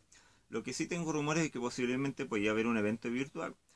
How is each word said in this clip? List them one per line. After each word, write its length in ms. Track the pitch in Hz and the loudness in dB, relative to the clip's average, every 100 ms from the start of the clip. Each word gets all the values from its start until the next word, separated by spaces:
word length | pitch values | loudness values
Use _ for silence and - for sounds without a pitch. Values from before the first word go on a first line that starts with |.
| _ - - _ _ | _ -20 -20 _ _
Lo 140 | 117 | -6
que 100 | 120 | -4
sí 140 | 127 160 | -4 -4
tengo 260 | 175 160 | -2 -2
rumores 320 | 151 147 160 | 0 2 2
es 60 | 151 | 2
que 80 | 123 | 0
posiblemente 680 | 120 - 123 131 139 135 131 | -2 0 0 2 0 -2 -2
podría 240 | 110 107 | 2 2
haber 140 | 110 113 | 4 4
un 100 | 113 | 2
evento 340 | 104 117 120 | 2 0 -2
virtual, 460 | 123 139 160 180 - _ | -2 -4 -6 -8 -10 _